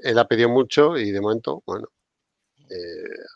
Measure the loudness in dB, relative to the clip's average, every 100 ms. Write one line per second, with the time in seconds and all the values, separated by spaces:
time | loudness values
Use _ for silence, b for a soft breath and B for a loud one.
0 | 0 2 2 2 4 2 2 4 4 2
1 | -2 -2 -2 -2 -4 -8 -8 -10 -10 _
2 | _ _ _ _ _ _ _ -14 -12 -12
3 | -14 -14 -18